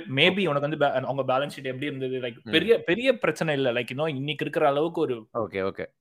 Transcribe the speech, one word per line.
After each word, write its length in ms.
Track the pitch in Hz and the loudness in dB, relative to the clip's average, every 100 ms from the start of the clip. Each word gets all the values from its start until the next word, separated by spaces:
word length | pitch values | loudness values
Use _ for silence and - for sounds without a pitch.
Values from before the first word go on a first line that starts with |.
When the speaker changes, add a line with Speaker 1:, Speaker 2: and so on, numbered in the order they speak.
| - 135 | 2 4
Speaker 1:
maybe 220 | 175 185 | 4 4
Speaker 2:
ஓகே. 100 | 170 | 0
Speaker 1:
உனக்கு 220 | 143 143 | 0 -2
வந்து 80 | 151 | 0
பே-, 140 | 143 | 2
அவங்க 460 | 127 117 139 131 131 | 2 -2 -4 0 0
பேலன்ஸ் 120 | 143 | -2
ஷீட் 140 | - | -6
எப்படி 220 | 135 131 147 | -8 -6 -6
இருந்தது, 340 | 135 131 127 | -6 -6 -4
லைக், 240 | 123 113 | -6 -8
Speaker 2:
ம். 80 | 117 | 0
Speaker 1:
பெரிய, 320 | 160 202 202 | 0 4 2
பெரிய 340 | - 196 269 254 | 4 0 2 2
பிரச்சனை 360 | 165 151 160 | 0 0 0
இல்ல. 200 | 139 131 | 2 2
லைக், 180 | 117 117 | 0 -2
you 40 | 131 | -2
know, 100 | 160 | -2
இன்னைக்கு 380 | 131 143 151 156 | -2 -4 -4 -2
இருக்கிற 220 | 160 151 | 2 4
அளவுக்கு 340 | 143 165 170 | 4 0 0
ஒரு 260 | 143 117 - | -2 -2 -4
Speaker 2:
ஓகே, 280 | 120 98 95 | -4 -4 -2
ஓகே, 240 | 95 90 82 _ | -2 -4 -12 _